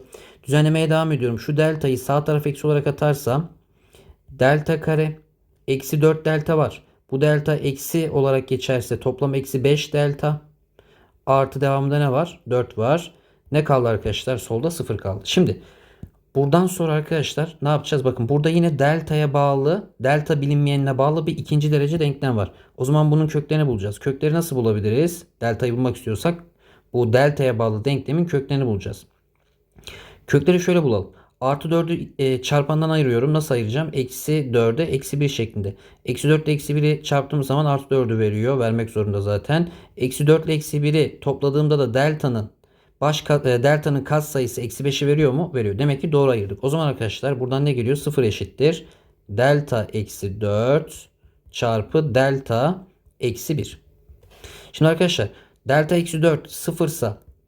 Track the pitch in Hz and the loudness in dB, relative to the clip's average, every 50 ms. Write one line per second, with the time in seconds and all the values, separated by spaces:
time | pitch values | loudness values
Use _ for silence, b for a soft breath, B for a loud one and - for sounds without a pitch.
0 | B B B B B B B B B - 135 151 151 156 156 160 160 151 160 160 | B B B B B B B B B 0 2 4 4 4 4 2 2 2 2 2
1 | 160 160 151 127 123 120 117 110 - - 147 143 156 160 160 156 151 139 131 127 | 2 0 0 0 0 -2 -2 -4 -4 -2 0 0 2 0 0 0 -2 -2 -2 -2
2 | - - 139 147 147 - 151 147 147 151 143 - - 151 147 147 143 147 139 - | -2 0 0 0 0 0 0 0 0 -2 -4 -2 -2 0 0 0 0 -2 -2 0
3 | 151 147 143 143 - 117 123 143 170 - - _ _ _ b b b b b b | 0 0 0 0 -2 -2 -2 -2 -2 -6 -10 _ _ _ b b b b b b
4 | b b b b b - 139 127 127 131 147 151 151 - 165 156 - 160 156 151 | b b b b b -12 -2 2 4 4 4 4 2 0 -2 -2 0 0 0 2
5 | 156 156 156 - - _ _ _ _ _ _ _ _ - 139 135 - - 160 151 | 0 0 -4 -8 -14 _ _ _ _ _ _ _ _ -4 -4 -4 -2 -2 0 2
6 | 151 156 156 160 - 160 156 151 147 - 165 156 143 104 - - - b b b | 4 4 4 2 0 0 0 0 0 0 2 2 2 0 -2 -6 -18 b b b
7 | b b 135 135 151 151 151 147 147 156 151 - - 143 135 - - - - 165 | b b -2 0 2 2 2 2 0 0 -2 -2 -2 -2 -4 -4 -6 -4 -2 -2
8 | 160 151 151 143 135 139 135 131 131 - 131 123 - - 131 123 110 - 120 107 | -2 -2 0 0 2 2 2 0 0 -2 -4 -4 -2 -2 -2 -2 -2 -4 -4 -4
9 | - 131 123 - 147 139 135 139 139 - - 131 123 139 147 151 - - - 147 | -2 -2 -2 -2 -2 -2 -2 -2 -4 -4 -2 0 2 2 2 0 0 -2 -2 0
10 | 147 143 143 - - 151 151 151 - _ _ _ _ _ _ b b b b b | 0 0 -2 -2 -2 -2 -2 -4 -6 _ _ _ _ _ _ b b b b b
11 | b b b b _ - 135 135 135 131 - 135 143 139 135 139 139 139 143 147 | b b b b _ 2 4 4 2 2 -2 -2 0 0 2 0 0 0 2 2
12 | 147 139 123 139 170 175 - - - 117 123 127 120 - - - 110 123 151 170 | 2 2 2 0 0 -2 -6 -12 -6 -2 -2 -2 -2 -2 -4 -2 0 0 0 0
13 | 170 - b b b b b b b b - 151 156 - 143 127 120 117 110 104 | -2 -6 b b b b b b b b -2 0 2 2 2 2 2 2 0 -2
14 | - 110 101 - - 127 131 110 - - 117 113 123 120 - - - - 107 104 | -2 -4 -6 -4 -4 -4 -4 -4 -4 -6 -4 -2 -2 -4 -4 -4 -6 -6 -6 -6
15 | - 98 95 104 - - - - 180 113 - - B B B B B B B B | -6 -6 -8 -6 -6 -2 2 2 2 2 0 -4 B B B B B B B B
16 | B B B B _ _ - 139 143 139 143 170 185 180 180 - 170 160 151 156 | B B B B _ _ -2 0 2 4 4 4 2 2 0 -2 -2 0 0 -2
17 | 151 - 165 156 147 - - - 156 165 - - 143 143 151 147 151 - 156 139 | -2 -2 -2 -2 -2 -2 -4 -4 -4 -6 -6 -4 -2 0 0 -2 -2 -2 -2 0
18 | 131 127 123 - 117 120 143 147 147 165 165 170 170 170 147 127 139 143 156 165 | 0 0 0 0 0 0 0 2 2 2 2 2 2 2 2 2 2 2 2 2
19 | 160 - 156 151 151 147 135 143 143 143 139 139 135 147 175 214 - - _ - | 0 -2 0 0 0 2 2 2 2 2 2 2 2 0 0 -2 -4 -8 _ -4
20 | 110 131 147 151 147 - 160 143 139 143 147 147 143 143 143 139 139 139 135 127 | 0 2 2 2 0 0 -2 0 0 0 2 2 2 2 2 0 0 0 0 2
21 | 135 147 156 165 160 170 165 - - - 151 147 147 151 151 143 143 143 165 165 | 2 2 2 0 -2 -4 -4 -6 -4 -2 0 0 2 2 2 2 2 0 0 0
22 | 156 143 135 - 143 135 120 104 98 92 B B B B B B 127 131 147 151 | 0 -2 -2 -2 -2 -2 0 0 -2 -4 B B B B B B -2 2 2 4
23 | 151 151 151 156 156 151 151 151 147 - 156 156 151 139 120 104 98 104 104 - | 4 4 4 2 2 2 0 -2 -2 -2 0 0 2 0 0 -2 -4 -6 -6 -6
24 | - 143 135 139 151 151 156 170 165 - 143 127 117 113 107 104 98 107 110 135 | -4 -4 -2 -2 0 0 0 0 -2 -2 -2 0 0 0 0 0 0 0 2 2
25 | 165 175 - - - - _ - 117 117 113 - 131 120 117 120 127 127 123 - | 2 0 -2 -6 -14 -20 _ -6 -4 -4 -2 -2 -2 -2 0 0 0 -2 -2 -4
26 | - 113 110 98 - 165 170 170 - - _ b b b b b b b - 123 | -6 -6 -4 -2 -2 -2 -4 -4 -8 -20 _ b b b b b b b -2 0
27 | 120 113 110 127 135 147 143 147 139 127 120 110 113 113 110 107 107 139 143 131 | 2 4 4 4 4 4 2 2 0 0 0 0 0 0 -2 -2 -2 -2 -2 -2
28 | 139 - 143 165 175 175 - 139 135 - 143 135 135 120 107 95 - - - - | -2 -2 -2 0 0 0 0 -2 -2 -2 -2 0 0 0 -2 -4 -4 -8 -10 -12
29 | - _ _ _ _ _ _ _ _ _ _ _ _ _ _ - B B B B | -16 _ _ _ _ _ _ _ _ _ _ _ _ _ _ -20 B B B B
30 | B B B B B - - 143 143 185 180 180 180 - 175 175 156 131 113 98 | B B B B B 0 2 2 4 4 2 2 2 2 2 2 2 2 0 0
31 | 95 - b b b b b b 127 131 143 147 - 160 165 165 165 160 170 160 | -2 -6 b b b b b b -2 -2 -2 -2 -2 0 0 0 0 0 -2 -6
32 | 143 - - - 139 131 131 123 127 - 147 147 143 143 156 156 160 160 160 156 | -6 -8 -6 -2 -2 0 0 -2 -2 0 0 2 2 2 0 0 0 2 2 2
33 | 147 127 117 117 127 151 151 156 151 - 135 120 113 107 117 143 160 156 - 139 | 2 2 2 2 2 2 2 0 0 0 0 -2 0 -2 -2 -2 -4 -4 -4 -4
34 | 123 - - - - - 151 156 139 127 117 120 117 113 113 127 170 151 131 135 | -4 -4 -8 -8 -4 -2 -2 -2 0 0 2 2 2 2 2 0 -2 -2 -2 -4
35 | - - - 143 147 139 143 - 113 107 - 104 98 98 98 B B B B B | -4 -4 -2 -2 -2 -2 -2 -2 -4 -4 -4 -6 -6 -6 -8 B B B B B
36 | B - 123 - - 143 156 151 156 156 151 143 - - 147 151 147 151 151 147 | B -8 -6 -2 2 2 2 2 2 0 -2 -2 -2 -2 -2 0 2 0 0 0
37 | - - 147 139 135 - - 147 135 135 135 147 151 147 139 135 139 - 139 135 | -2 -2 0 0 0 0 -2 -2 -2 0 0 0 2 2 0 0 -2 0 0 2
38 | 127 110 113 110 110 104 104 104 110 127 139 131 117 113 113 117 113 110 - 107 | 2 2 0 0 0 0 0 0 0 0 0 2 2 0 0 0 -2 -2 -2 -2
39 | 104 104 101 101 98 101 104 101 - - 147 165 175 175 B B B B B B | -2 -2 -2 -2 -2 -2 -2 -2 0 0 0 0 0 -2 B B B B B B
40 | 127 131 - - 147 147 160 160 160 160 160 147 151 - - 147 147 151 151 160 | -4 -4 -2 0 4 4 4 4 4 0 -2 -2 -4 -4 -4 -2 0 2 2 2
41 | 139 123 - - - 143 135 - 143 143 135 147 151 147 151 143 135 117 113 127 | 2 0 -2 -4 -4 -4 -2 -2 -2 0 0 2 2 2 2 2 2 0 2 2
42 | 143 156 156 151 - 135 120 113 107 104 - _ b b b b b b b b | 2 2 0 0 -2 -2 -2 -2 -4 -8 -12 _ b b b b b b b b
43 | 135 147 151 151 - - 151 143 147 131 123 120 117 143 151 151 151 160 139 139 | -2 -2 -2 -2 0 0 0 2 2 2 2 4 4 4 4 2 2 0 0 0
44 | 131 - 151 151 151 151 - 139 127 120 - - 123 110 - - 135 143 139 - | 0 0 0 -2 -2 -2 -2 -4 -4 -4 -4 -6 -8 -8 -6 -4 -4 -2 -2 0
45 | 143 143 147 151 151 131 123 147 180 - - 127 110 104 98 101 139 147 139 139 | 2 2 4 4 4 2 2 0 -2 -2 -2 -2 -2 -2 -2 0 0 0 0 -2
46 | - 165 147 143 139 135 123 110 98 95 104 - - 139 147 165 160 147 127 - | -2 0 2 4 4 4 2 0 -2 -6 -6 -4 -4 -2 0 0 0 0 -2 -2
47 | 117 104 - - - 135 143 120 127 123 131 135 143 147 135 120 113 117 143 143 | -4 -6 -4 -4 -4 -4 -2 -2 -2 -2 0 0 0 0 0 0 0 0 -2 -2
48 | - 151 147 143 123 107 101 - 95 - - - 131 156 165 - - B B B | -2 -2 0 2 2 2 0 -2 -8 -10 -2 2 2 2 2 0 -6 B B B
49 | B B B B _ - 101 107 123 139 147 147 143 143 131 110 104 - - 107 | B B B B _ -8 -2 2 2 4 4 2 0 0 -2 -4 -2 -4 -4 -6
50 | 101 - - - - 101 92 110 110 104 101 104 113 127 143 165 160 - - - | -6 -6 -8 -8 -8 -8 -6 -4 -2 0 0 2 2 2 2 2 0 -4 -12 -20
51 | - _ _ _ _ _ _ _ _ - - - 123 117 113 110 107 - - 139 | -20 _ _ _ _ _ _ _ _ -18 -8 -4 -2 0 0 0 -2 0 0 0
52 | 156 143 107 127 131 139 139 135 135 - 117 113 131 160 190 190 - - _ _ | 0 2 2 2 2 2 0 -2 -2 -2 -2 0 0 0 -2 -4 -8 -16 _ _
53 | _ _ _ - - 120 - - - - 160 127 101 - - - _ _ _ _ | _ _ _ -6 -6 -4 -4 -6 -6 -6 -4 -4 -6 -8 -12 -18 _ _ _ _
54 | _ - - _ _ B B B B B B B B B B - 151 160 165 165 | _ -20 -20 _ _ B B B B B B B B B B 0 2 2 4 2
55 | 180 175 - - 107 98 B B B B B B B 120 135 151 156 151 180 175 | 0 0 0 -2 -4 -4 B B B B B B B 0 2 2 2 2 0 0
56 | 170 170 - 156 156 170 156 151 - - - - - - 160 - 170 151 156 - | 0 -2 -2 2 2 2 2 2 -2 -8 -14 -10 -6 -6 -2 -2 -2 -2 -2 -2
57 | 123 107 101 - _ - - _ _ | -4 -4 -4 -6 _ -20 -20 _ _